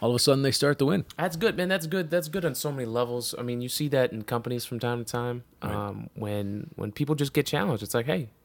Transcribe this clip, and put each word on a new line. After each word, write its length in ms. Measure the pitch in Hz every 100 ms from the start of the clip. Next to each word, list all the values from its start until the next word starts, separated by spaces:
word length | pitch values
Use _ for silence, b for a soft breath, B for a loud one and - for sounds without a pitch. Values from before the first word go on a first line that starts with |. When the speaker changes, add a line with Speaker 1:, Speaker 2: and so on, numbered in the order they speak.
Speaker 1:
all 80 | 117
of 60 | 120
a 40 |
sudden 220 | - 139
they 100 | 139
start 280 | - 143 143
to 80 | 139
win. 180 | 185 - -
Speaker 2:
That's 200 | 175 165
good, 180 | 226 214
man. 140 | 180
That's 160 | 190 160
good. 240 | 185 160
That's 180 | 175 156
good 160 | 196
on 120 | 165 127
so 160 | 147
many 140 | 139 117
levels. 500 | 117 120 120 117 -
I 60 |
mean, 180 | 123 120
you 80 | 123
see 180 | - 147
that 220 | 135 127
in 120 | 110
companies 420 | 107 120 120 123 -
from 140 | 117
time 260 | 120 120 117
to 40 |
time, 340 | 120 123 120 - -
Speaker 1:
Right. 80 | 104
Speaker 2:
um, 380 | 104 101 101 110 -
when, 560 | 104 104 101 104 - -
when 160 | 107
people 220 | - 143 151
just 160 | 139
get 120 | - 139
challenged. 380 | 147 196 110
It's 100 | 104
like, 140 | 120 123
"Hey, 220 | 180 113 _